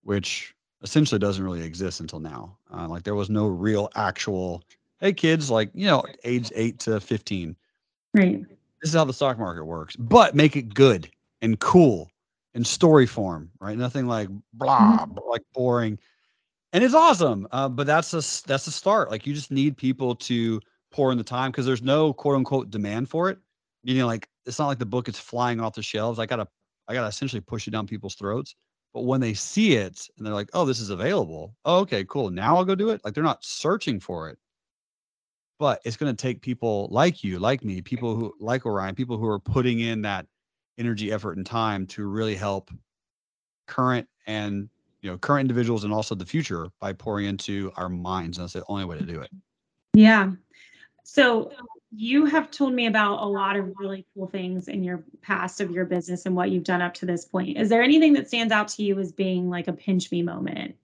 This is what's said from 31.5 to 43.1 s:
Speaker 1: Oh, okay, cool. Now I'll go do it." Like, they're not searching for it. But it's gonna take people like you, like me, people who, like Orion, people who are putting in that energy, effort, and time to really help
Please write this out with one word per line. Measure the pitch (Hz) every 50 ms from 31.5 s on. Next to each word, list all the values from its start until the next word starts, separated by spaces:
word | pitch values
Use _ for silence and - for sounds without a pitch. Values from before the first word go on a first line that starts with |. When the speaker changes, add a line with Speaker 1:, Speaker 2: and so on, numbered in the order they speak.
| 110 _ _
Speaker 1:
Oh, | 143 175 185
okay, | 202 - 131 104 98
cool. | - - 143 127 98
Now | 90 90 101 120 160
I'll | 180 185
go | 185 190
do | 185 208 226
it." | 220 202 _
Like, | 104 101
they're | 151 151
not | 156 131 - -
searching | - - - - 156 190 202 - - 123 95
for | - - 95 82 80 78
it. | 67 _ _ _ _ _ _ _ _ _ _ _ _ _ _ _ _ _ _ _ _ _ _ _ _ _
But | 151 143 113 - _
it's | 117 113
gonna | - 151 143 123
take | - - 127 120 -
people | - 127 123 - - 117 107 101 98 -
like | - 117 151 180 170 - -
you, | 98 92 90
like | 95 113 139 131 -
me, | 107 95 90
people | 87 - 127 117 120 117 110
who, | 113 117 107 - _
like | 104 110 123 131 -
Orion, | 120 104 98 95 95 95
people | - 131 123 120
who | 107 113 113
are | 107 101
putting | _ - - 135 123 127 120 113
in | 117 117 113 110
that | 107 104 101 92 90 _ _ _ _ _ _ _ _ _ _ -
energy, | 117 120 113 104 107 101
effort, | 107 104 98 104 82
and | 95 92
time | - 117 117 113 110 104 98 95
to | 92 - - 104
really | 101 98 110 110 110 104
help | 92 104 101 98 98 95 _ - - _ _ _ _ _ _